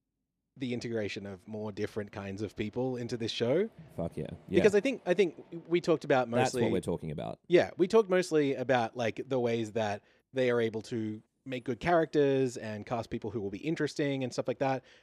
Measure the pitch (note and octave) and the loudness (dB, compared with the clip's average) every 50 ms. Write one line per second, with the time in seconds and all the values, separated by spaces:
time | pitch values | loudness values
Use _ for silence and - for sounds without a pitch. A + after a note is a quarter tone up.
0 | _ _ _ _ _ _ _ _ _ _ - - C3+ A#2+ B2 A2+ - A#2+ A2+ A2 | _ _ _ _ _ _ _ _ _ _ -12 -8 -6 -4 -4 -4 -4 -4 -2 -2
1 | G#2 F#2+ - G#2+ G2 G2+ G2 F2+ - G#2+ A2 G#2+ G#2+ G#2+ G2 G#2 G#2 - - A2 | -2 -2 -4 -6 -8 -10 -12 -12 -12 -10 -8 -8 -6 -6 -4 -4 -4 -4 -4 -6
2 | G#2 G#2 - G#2+ G2 G2 G2 F#2+ A2 F#2 - - G#2+ G#2+ - B2 B2+ C3 B2+ B2 | -8 -6 -8 -10 -8 -8 -6 -6 -6 -6 -4 -6 -6 -4 -4 -4 -2 -2 -4 -4
3 | A#2+ A2+ B2+ A2+ A#2 G#2+ - - A#2 A#2 C#3 F3+ G#3+ A3+ - - - - - - | -6 -6 -4 -4 -4 -4 -2 0 0 2 2 2 0 -2 -6 -14 -20 -14 -8 -6
4 | E2+ F2 - - D2 - - - - - F#3 F#3 G3 G#3 G3 G3+ F#3+ - B3 - | -6 -6 -6 -8 -8 -8 -10 -12 -4 0 4 6 6 6 6 4 2 0 -2 -2
5 | - F3+ F3 F#3 G3 E3 - - - - E3+ E3 - E3 E3+ F3 - F3+ D#3+ C#3 | -2 0 2 2 2 0 0 -8 -16 -14 -14 -12 -4 0 0 0 2 2 2 2
6 | - D3 C#3+ B2+ B2 A#2 A#2 B2 B2+ B2 B2+ B2 A2+ - - F#2 - G2+ E2+ D#2 | 4 4 4 4 4 2 2 2 2 2 2 0 0 2 2 0 0 -2 -4 -4
7 | - D#2 D2 - A1 A1 - - _ - F3 E3 G2+ F#2 - C#3+ F#3 F#3 A3 A3 | -4 -6 -6 -6 -6 -8 -8 -10 _ 4 4 4 4 4 0 0 2 4 6 4
8 | G#3+ F3+ F#3 F#3 F3+ - D#3 D3+ D3 C#3 C3+ B2 B2+ A#2 C3 A#2+ A2+ A2+ - B2 | 4 4 2 0 2 2 2 2 2 2 0 -2 0 2 2 2 2 0 -2 -2
9 | A#2 A2 G2+ - - B2+ C3+ B2+ A#2+ A#2 A#2 A#2 A2+ G#2+ G2+ A2+ G#2+ G#2 G2+ G#2 | -2 -2 -2 -4 -4 -2 -2 0 0 0 0 0 -2 -2 -2 -2 -2 -2 -4 -6
10 | _ _ _ _ _ _ - C3 B2+ B2 A#2+ A#2+ A#2 A2+ G#2+ A2+ G#2+ - B2 A2+ | _ _ _ _ _ _ -2 0 2 2 2 2 2 0 -2 -4 -8 -6 -4 -4
11 | A2 G#2+ G#2+ A2 - _ _ _ - C3 C3 B2 - C3 A#2+ - - E3+ F3 E3 | -4 -4 -6 -8 -12 _ _ _ -12 -8 -8 -6 -4 -4 -4 -2 2 4 4 4
12 | D#3+ - - D3+ C#3+ C#3 C3+ C3+ C3+ B2 A#2 - - A2 G#2+ G#2 G#2 - B2+ A#2 | 4 4 4 4 4 6 4 4 2 0 -2 -4 -8 -8 -8 -8 -6 -4 -4 -4
13 | A2 - - A#2 - G#2+ G2+ A#2 G2 G2 G2 F#2+ - D#3 E3 - D3+ C3+ - - | -4 -4 -6 -6 -6 -4 -4 -4 -4 -4 -6 -6 -4 -4 -2 -2 -2 -2 -2 -2
14 | D3 C#3+ C#3 C3+ C3 A#2+ - - B2+ - A#2 - C3+ C3+ C3 B2+ - - - - | -2 -2 -2 -2 -4 -4 -4 -4 -4 -4 -2 -2 0 -2 -2 -2 -6 -12 -20 -20